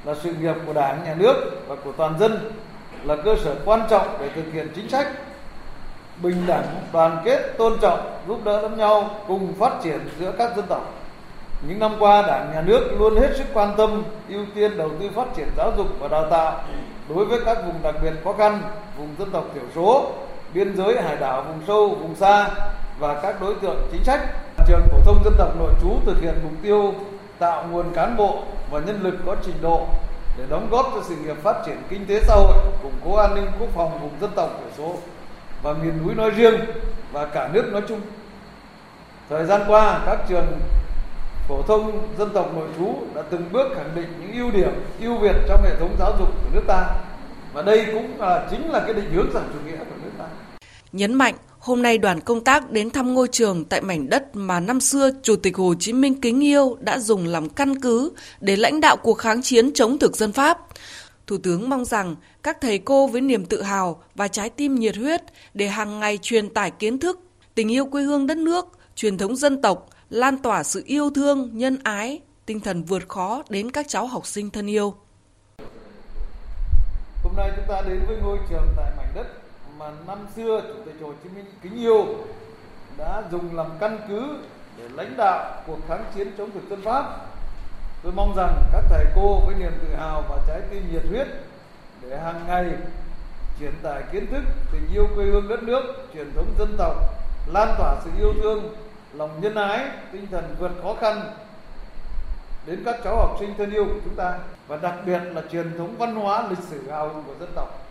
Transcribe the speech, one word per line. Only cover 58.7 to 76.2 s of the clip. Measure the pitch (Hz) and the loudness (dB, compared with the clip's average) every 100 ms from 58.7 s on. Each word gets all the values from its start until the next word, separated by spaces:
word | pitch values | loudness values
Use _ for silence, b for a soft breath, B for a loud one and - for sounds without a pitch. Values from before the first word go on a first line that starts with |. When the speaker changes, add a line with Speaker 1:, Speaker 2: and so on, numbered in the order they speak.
| 302 | 4
Speaker 2:
đạo | 302 233 | 4 4
cuộc | 233 | 2
kháng | 214 226 220 | 0 0 -2
chiến | 254 240 247 | 2 4 4
chống | 285 226 285 | 2 2 4
thực | 277 - | 0 2
dân | 220 | -4
Pháp. | 233 294 339 - B B B B B - | 2 2 0 -4 B B B B B -8
Thủ | 196 | -6
tướng | 185 175 240 | -2 -2 -2
mong | 269 247 | -4 -2
rằng | 226 180 160 b b | -4 -4 -8 b b
các | 294 320 | -8 -4
thầy | 262 196 196 | -2 -4 2
cô | 269 269 | 2 2
với | 233 | 0
niềm | 269 240 175 | 0 -2 -2
tự | 208 | -4
hào | 196 196 185 - b - | -2 -2 -2 -6 b -6
và | 202 | -6
trái | 220 208 | -4 -8
tim | - 285 269 | -4 -2 0
nhiệt | 220 196 | -2 -2
huyết | 262 339 - B B | -2 -4 -6 B B
để | 202 202 | -6 -4
hàng | 208 208 214 | -4 -6 -4
ngày | 214 208 | -4 -4
truyền | - 226 208 | -2 -2 0
tải | 226 190 | -4 -4
kiến | - 214 262 | -4 -4 -2
thức, | 339 359 _ _ b - | -4 -6 _ _ b -4
tình | 220 | 0
yêu | 247 269 | 0 0
quê | 285 | -2
hương | 277 285 277 | 0 0 0
đất | 320 | -2
nước, | 320 349 359 b b - | 0 -2 -4 b b -4
truyền | 214 190 | -4 -2
thống | 196 254 | -4 0
dân | 294 269 | 0 2
tộc, | 220 180 - b b | 0 0 -6 b b
lan | 220 262 269 | 0 0 0
tỏa | 254 190 | 0 0
sự | 151 196 - | -2 -6 -4
yêu | 285 294 | -2 0
thương, | 285 285 277 247 | 0 2 0 -2
nhân | 220 262 262 | -4 -2 -2
ái, | 226 208 226 302 _ _ - | -4 -6 -6 -10 _ _ -10
tinh | 214 | -8
thần | 202 175 | -6 -6
vượt | 160 185 175 | -4 -6 -6
khó | 202 185 247 311 | -6 -4 -6 -6
đến | 202 226 | -8 -6
các | 277 294 | -6 -6
cháu | 196 240 | -6 -6
học | 254 165 | -8 -10
sinh | 208 208 | -10 -10
thân | 214 208 | -8 -4
yêu. | 214 208 196 _ _ _ _ _ - - - - - - - | -2 -2 -6 _ _ _ _ _ -20 -20 -18 -20 -20 -12 -8